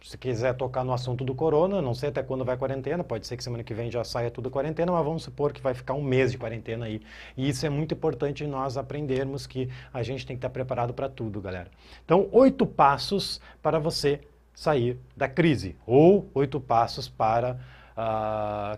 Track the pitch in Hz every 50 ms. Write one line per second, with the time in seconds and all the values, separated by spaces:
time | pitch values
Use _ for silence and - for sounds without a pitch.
0 | - - - - - 131 123 110 120 131 123 127 131 123 123 131 127 127 127 120
1 | 123 127 123 120 135 127 135 131 160 160 151 147 170 190 202 196 156 127 117 120
2 | 147 147 131 143 131 - 135 131 131 123 127 127 135 131 135 135 123 139 151 175
3 | 165 - 120 110 - - 123 120 - 127 120 117 117 - 117 104 117 120 107 120
4 | 113 - - 123 120 120 123 - 117 127 127 143 135 156 156 160 165 175 180 170
5 | 156 143 165 160 - - 123 - 147 147 143 - - 135 131 127 - - 131 143
6 | 147 139 127 127 131 120 - - 120 110 113 113 107 - 113 113 120 113 107 107
7 | - - - - - - - - 131 139 139 127 - 151 139 143 160 156 - -
8 | - 160 131 123 151 143 139 127 147 147 139 135 135 135 120 135 131 131 - 147
9 | 151 127 131 127 135 135 135 135 127 - - 127 131 127 - - - - - 131
10 | 117 117 135 131 123 - 131 123 - 127 127 135 131 127 131 120 120 120 117 -
11 | 135 135 135 - 120 110 98 104 95 95 90 92 87 - - _ - - - -
12 | - - 160 185 208 202 - 226 262 269 269 - 220 - - - 156 139 139 135
13 | - - 202 196 175 - - - - - - _ - 156 151 160 147 - 120 -
14 | - 143 143 143 - - _ _ _ _ _ - - 165 151 135 120 123 123 127
15 | - - - - 139 135 127 - 156 165 143 101 85 92 82 - - - 117 139
16 | 156 175 202 196 - - - 135 139 131 - 147 123 - 120 117 117 117 - -
17 | 123 - - - 120 110 113 120 120 123 127 127 - - - - - - - -
18 | 113 113 110 110 107 107 107 107 107 104 104 104 104 104 107